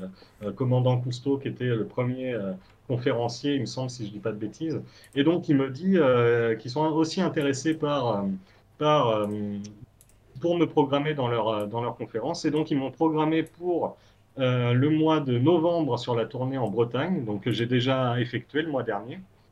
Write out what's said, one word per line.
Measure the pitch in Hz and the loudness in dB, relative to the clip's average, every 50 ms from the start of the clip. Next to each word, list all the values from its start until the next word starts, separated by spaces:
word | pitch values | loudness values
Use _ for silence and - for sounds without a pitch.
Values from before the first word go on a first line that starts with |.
| 92 95 95 - - - _ - 104 | -8 -10 -14 -16 -20 -20 _ -10 -8
euh, | 101 95 | -8 -4
Commandant | - 135 123 123 127 123 127 127 123 | -2 0 2 2 4 4 4 2 2
Cousteau | 123 127 123 - - 139 139 139 | 0 -4 -6 -4 -2 -2 -2 0
qui | - 113 | -2 -6
était | 101 - 123 | -6 -4 -2
le | 127 120 110 101 | -2 0 -2 -2
premier, | 95 - - 123 123 127 131 131 127 123 | -4 -4 -2 -2 -2 -2 -4 -4 -4 -4
euh, | 110 98 95 95 95 - - - _ _ - | -4 -4 -6 -6 -8 -12 -18 -20 _ _ -4
conférencier, | 131 123 123 143 127 117 120 117 120 - - 143 143 | -4 -2 0 0 0 0 -2 -4 -4 -4 -2 -2 -2
il | 135 113 | -2 -2
me | |
semble, | 107 - 135 131 127 | -4 -6 -6 -6 -6
si | 123 - 110 | -8 -8 -10
je | 98 101 | -10 -10
dis | 104 | -8
pas | 95 113 107 | -6 -6 -6
de | |
bêtises. | 104 110 101 - - 160 165 143 107 - - - - - - - | -6 -8 -10 -10 -8 -6 -6 -6 -6 -8 -12 -18 -20 -20 -6 -2
Et | 139 139 | 0 2
donc | 156 175 180 175 - | 2 2 2 2 2
il | 151 | 2
me | 135 135 131 | 2 2 0
dit, | 131 135 175 190 190 | -4 -2 0 2 4
euh, | 180 147 131 127 120 120 117 117 117 117 117 113 | 6 6 6 6 6 6 4 4 4 2 2 0
qu'ils | 110 - 127 | -2 -4 -6
sont | 123 147 156 | -2 -2 0
aussi | 160 151 160 160 156 - 190 180 | 0 2 2 0 0 0 0 0
intéressés | 160 - 160 143 139 135 127 - 165 156 | 0 0 0 0 0 0 0 0 -2 -2
par, | 156 151 147 147 143 127 120 107 101 | 0 0 0 0 0 0 0 0 0
euh, | 101 98 95 95 - - _ _ _ _ _ - | -2 -2 -4 -6 -8 -14 _ _ _ _ _ 0
par, | 151 151 151 147 131 117 | 2 4 4 4 4 4
euh, | 110 107 104 104 104 104 104 104 101 101 101 104 104 - - - _ _ _ _ _ _ _ _ - - | 2 2 0 -2 -2 -4 -4 -6 -6 -8 -10 -12 -14 -18 -20 -20 _ _ _ _ _ _ _ _ -10 -4
pour | - 170 175 175 | -2 0 2 2
me | 160 | 0
programmer | 139 - 156 143 135 135 143 143 156 151 | 2 2 2 2 4 2 0 0 0 -2
dans | 147 127 117 | -2 0 0
leur, | 120 117 107 110 | 0 0 0 0
euh, | 110 104 104 | 0 -2 -2
dans | 104 110 117 | -4 -4 -4
leur | 120 120 117 | -4 -4 -6
conférence. | - 123 - - 113 110 143 170 - - | -6 -8 -8 -6 -4 -4 -4 -4 -2 -2
Et | 156 | 0
donc, | 143 151 156 - | 0 0 0 0
ils | 160 | 0
m'ont | 139 135 127 | -2 -2 -2
programmé | 123 - 160 160 156 156 156 151 160 160 156 | -2 0 0 2 2 2 2 2 2 0 0
pour, | 160 - - 175 180 175 160 117 95 - - _ _ _ _ _ _ _ - | -2 -6 -8 -4 -2 0 0 0 -2 -4 -8 _ _ _ _ _ _ _ -2
euh, | 131 127 127 123 120 120 120 | 0 2 2 2 2 2 4
le | 123 131 151 | 4 4 4
mois | 156 156 156 156 160 156 | 4 4 4 4 4 2
de | 147 131 123 120 | 2 2 2 4
novembre | 123 151 180 165 156 175 170 170 160 131 120 117 | 4 6 6 6 4 4 2 2 2 0 0 -2
sur | - - 120 | -2 -2 0
la | 117 113 | 0 -2
tournée | 110 - 120 127 131 135 135 | -2 -4 -4 -4 -4 -2 -2
en | 123 104 | -2 -2
Bretagne, | 98 113 117 120 120 123 147 175 190 160 127 | 0 0 0 0 0 -2 -2 0 -2 -2 -2
donc | 107 107 101 - | -4 -4 -4 -2
que | 127 | -2
j'ai | 117 - 117 | -2 -2 0
déjà | 117 127 127 120 131 131 131 131 123 120 123 | 0 0 0 2 2 0 2 0 0 0 0
effectué | 120 120 - 120 - - - 143 160 | -2 -2 -4 -6 -8 -4 -4 -4 -2
le | 165 | -2
mois | 143 131 110 | -2 -4 -2
dernier, | 113 104 101 107 120 151 190 190 - _ _ _ _ | -2 -4 -4 -6 -8 -12 -14 -16 -18 _ _ _ _